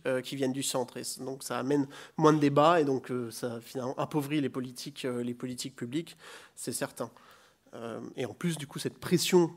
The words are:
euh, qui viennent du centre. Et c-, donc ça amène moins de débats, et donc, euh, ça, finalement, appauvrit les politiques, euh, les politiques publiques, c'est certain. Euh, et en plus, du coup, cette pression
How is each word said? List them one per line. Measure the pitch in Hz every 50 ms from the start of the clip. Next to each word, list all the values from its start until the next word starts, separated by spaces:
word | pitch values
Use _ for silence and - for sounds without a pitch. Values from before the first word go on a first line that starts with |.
| - 135
euh, | 131 127
qui | 123 127 143 135
viennent | 135 131 127
du | 139 131
centre. | - - 135 123 123 -
Et | 123 127
c-, | - - -
donc | 135 127 135 135 -
ça | - 123 120
amène | 120 131 147 147 139 139 - - - - -
moins | - 160 156
de | 151 156
débats, | 143 143 139 147 147 160 175 175
et | 151
donc, | 139 135 123 120 -
euh, | 127 123 120 113
ça, | 110 - - 120 113 117
finalement, | 117 - - 135 123 127 139 -
appauvrit | 147 - - 156 139 135 151 156
les | 139 127
politiques, | - 139 123 127 123 - - 147 143 - -
euh, | 131 123 120
les | 120 123 120
politiques | 120 - 127 127 123 - 139 -
publiques, | - 131 120 127 160 165 165 - - - - - - - - _
c'est | - - 131
certain. | 117 - 139 131 - - 123 120 - - - - - - - - _ _ _ _ -
Euh, | 120 117 117 113 117 117 120 -
et | - 127
en | 113 -
plus, | - - 175 160 160
du | 143
coup, | - - 165
cette | - 135 - -
pression | - - 185 165 - - 190 180 170 160 165